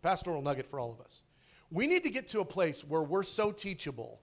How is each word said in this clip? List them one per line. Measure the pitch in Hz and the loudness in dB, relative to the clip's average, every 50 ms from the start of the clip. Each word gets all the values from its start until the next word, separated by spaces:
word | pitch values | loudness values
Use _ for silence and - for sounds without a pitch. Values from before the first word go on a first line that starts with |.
| - | 4
pastoral | 170 190 - - 185 170 147 139 | 2 2 2 0 -2 -2 0 0
nugget | 143 143 131 127 | 0 0 0 -2
for | - - 139 | -6 -4 -6
all | 123 117 | -4 -6
of | 113 113 | -6 -12
us. | - - - - _ _ _ _ _ _ - - - _ | -16 -18 -20 -20 _ _ _ _ _ _ -20 -20 -18 _
We | 165 170 247 | -2 0 2
need | 294 359 359 349 | 4 4 4 4
to | 294 | 2
get | 208 262 220 - | -2 -2 -4 -2
to | - 214 | 0 0
a | 190 | 0
place | - - 190 185 160 143 - - | 0 2 2 2 2 2 -2 -6
where | 143 151 160 156 | 0 0 0 2
we're | 143 165 196 190 | 2 2 0 2
so | - - - 214 208 202 | 0 2 2 2 2 2
teachable. | - - 196 190 - - 151 135 117 113 120 110 - | -2 -6 -6 -6 -4 -6 -6 -6 -6 -8 -10 -12 -18